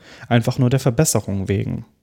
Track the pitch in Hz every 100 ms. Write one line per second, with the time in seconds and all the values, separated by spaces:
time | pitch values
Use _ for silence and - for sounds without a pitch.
0 | - - - 120 113 123 123 131 143 117
1 | 160 107 - 98 95 101 101 85 - _